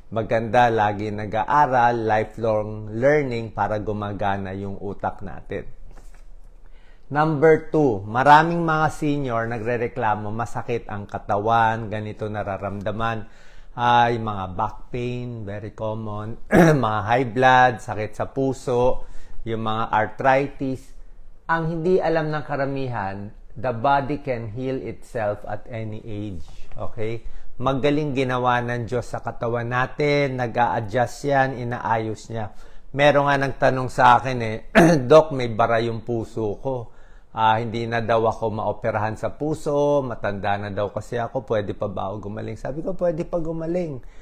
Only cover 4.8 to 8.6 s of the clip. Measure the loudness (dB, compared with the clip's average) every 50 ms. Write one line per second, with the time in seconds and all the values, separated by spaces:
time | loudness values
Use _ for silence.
4.8 | -8 -8 -6 -6 -6 -6 -6 -6 -8 -8 -10 -10 -10 -8 -8 -8 -8 -8 -10 -10
5.8 | -10 -12 -14 -14 -14 -16 -16 -16 -16 -16 -16 -16 -16 -18 -20 -20 -18 -18 -18 -18
6.8 | -18 -20 -20 -18 -12 -4 0 0 2 2 2 4 6 6 6 6 4 2 2 4
7.8 | 4 4 2 0 -2 -2 -2 4 8 8 10 10 8 6 2 0